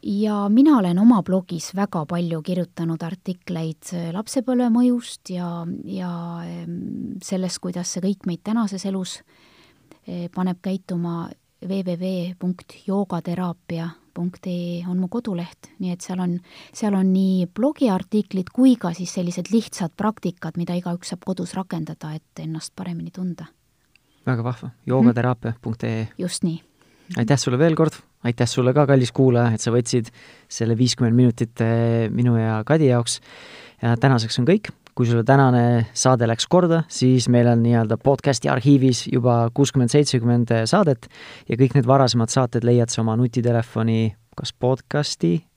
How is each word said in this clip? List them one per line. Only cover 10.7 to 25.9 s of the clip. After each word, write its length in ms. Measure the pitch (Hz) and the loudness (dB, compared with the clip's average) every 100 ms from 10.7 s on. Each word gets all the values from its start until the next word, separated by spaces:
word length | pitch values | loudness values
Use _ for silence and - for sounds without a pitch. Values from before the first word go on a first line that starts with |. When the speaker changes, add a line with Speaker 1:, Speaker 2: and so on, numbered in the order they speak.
| 185 - 180 170 170 165 - _ _ | -8 -6 -6 -4 -6 -10 -14 _ _
Speaker 1:
W 200 | 180 190 | -8 -6
W 100 | 185 170 | -4 -6
W 380 | 185 185 175 180 | -4 -6 -6 -6
punkt 340 | 180 180 - - - | -6 -6 -12 -16 -4
joogateraapia 1000 | 196 202 175 170 170 180 165 _ 165 165 160 _ | -4 -2 -4 -4 -4 -4 -8 _ -8 -8 -12 _
punkt 340 | - 175 180 - | -8 -8 -8 -8
E 20 | 175 175 175 | -6 -6 -6
E 40 | 175 | -4
on 100 | 180 | -4
mu 80 | 185 | -4
koduleht, 600 | 233 233 175 170 - - _ | -4 -6 -6 -8 -14 -20 _
nii 140 | 185 | -8
et 80 | 180 | -8
seal 180 | - 185 | -8 -4
on, 220 | 180 175 _ - - | -4 -4 _ -20 -20
seal 200 | - 214 | -6 -2
on 180 | 196 190 | 2 2
nii 340 | 190 190 185 175 | 2 2 0 -2
blogiartiklid 960 | - 254 302 262 185 - 214 208 190 180 | -2 -2 0 0 0 -2 -4 -2 -6 -6
kui 220 | - 262 | 4 4
ka 160 | 247 180 | 4 0
siis 200 | 170 175 | -6 -8
sellised 320 | - 175 175 170 | -4 -4 -4 -2
lihtsad 380 | 226 220 - 165 - | -2 -2 -6 -8 -2
praktikad, 600 | 208 214 185 165 160 170 | -4 -2 -8 -6 -10 -6
mida 180 | 170 | -4
igaüks 340 | 180 175 175 - | -4 -4 -8 -8
saab 100 | 180 | -10
kodus 300 | - 185 175 | -6 -6 -6
rakendada, 600 | 185 185 170 160 160 156 156 | -8 -6 -8 -8 -10 -10 -12
et 240 | _ - | _ -14
ennast 320 | 160 160 - | -10 -10 -10
paremini 380 | - 185 170 165 | -12 -10 -8 -10
tunda. 340 | 180 185 165 165 _ _ _ _ _ _ _ - | -8 -8 -8 -14 _ _ _ _ _ _ _ -4
Speaker 2:
Väga 160 | 123 | -4
vahva. 260 | 117 127 131 | -4 -6 -10
Speaker 1:
Mhm. 220 | - - | -12 -2
Speaker 2:
Joogateraapia 640 | 127 120 117 120 123 113 117 | 4 4 4 0 -2 -6 -8
punkt 220 | - 113 | -8 -6
E 160 | 117 | -6